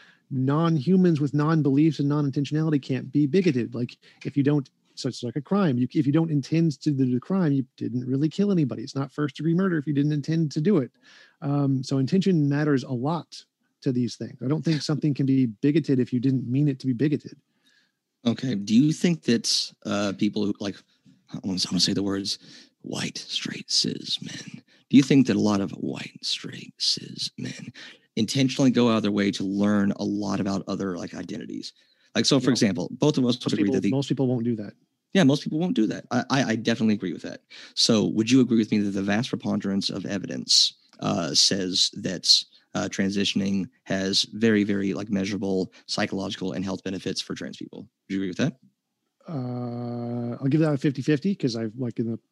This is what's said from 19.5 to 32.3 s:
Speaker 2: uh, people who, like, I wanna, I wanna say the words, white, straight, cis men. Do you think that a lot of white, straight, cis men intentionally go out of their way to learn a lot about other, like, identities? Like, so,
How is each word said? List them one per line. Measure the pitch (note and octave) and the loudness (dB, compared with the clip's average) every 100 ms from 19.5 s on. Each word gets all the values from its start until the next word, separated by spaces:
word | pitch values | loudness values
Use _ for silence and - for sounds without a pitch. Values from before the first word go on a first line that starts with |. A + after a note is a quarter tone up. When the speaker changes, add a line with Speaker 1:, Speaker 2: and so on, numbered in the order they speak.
| - - - G#2+ | -2 -4 -8 -4
Speaker 2:
uh, | G2+ G2+ F#2+ | -2 -2 0
people | G#2 G#2 G2+ | -2 0 -2
who, | - | -4
like, | G2+ F#2 - _ _ _ _ | -6 -10 -14 _ _ _ _
I | - G2+ | -10 -6
wanna, | F#2 - | -4 -2
I | |
wanna | F2+ | 0
say | F#2+ | 0
the | F#2+ | 0
words, | G2 G2 G2 - - - - _ | -2 -4 -4 -8 -12 -20 -20 _
white, | - - - - | -12 -8 -8 -10
straight, | - - - - - | -8 -6 -6 -10 -4
cis | - - - - - | -2 -2 -4 -6 -8
men. | - - - - - _ - | -8 -14 -14 -18 -20 _ 2
Do | C3 | 4
you | |
think | C#3 C#3 B2 | 6 6 4
that | G#2 | 4
a | |
lot | G#2+ G2+ | 2 0
of | G2 | -2
white, | - - C2+ - - | -6 -8 -8 -10 -10
straight, | - - - - - - | -8 -6 -8 -14 -16 -6
cis | - - - - - - | -4 -4 -6 -10 -10 -8
men | - - - - - - _ - | -10 -10 -14 -16 -18 -20 _ -4
intentionally | G#2 C3+ C3+ C3 C3+ | -2 2 0 4 2
go | A#2+ A#2+ | 4 4
out | A2 | 4
of | |
their | G2+ | 0
way | G#2 G2+ | 0 0
to | F2+ G2 | 0 -2
learn | G2+ G#2 G#2 G2+ - | 0 2 2 2 0
a | |
lot | G2+ G#2 G2+ G2 | -2 -4 -4 -2
about | G2 F#2+ - | -2 -4 -4
other, | G2 G2 F2 | -6 -4 -6
like, | F#2 | -8
identities? | - F2 - - - - - _ _ _ | -10 -10 -10 -10 -10 -12 -16 _ _ _
Like, | G#2+ | -2
so, | A2+ | 2